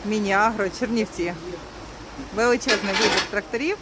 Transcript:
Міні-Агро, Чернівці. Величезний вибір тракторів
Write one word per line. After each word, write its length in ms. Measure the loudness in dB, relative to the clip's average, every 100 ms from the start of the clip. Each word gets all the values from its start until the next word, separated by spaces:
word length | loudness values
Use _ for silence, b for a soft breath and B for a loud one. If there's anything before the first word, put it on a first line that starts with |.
Міні-Агро, 640 | -2 0 2 4 4 4 -2 0
Чернівці. 560 | 0 0 0 -2 -4 -4 -10 -10 -12 -14 -14 -14 -14 -12 -8
Величезний 600 | 2 4 4 4 2 2
вибір 280 | 2 4 2 0
тракторів 460 | -4 -2 -2 -2 -4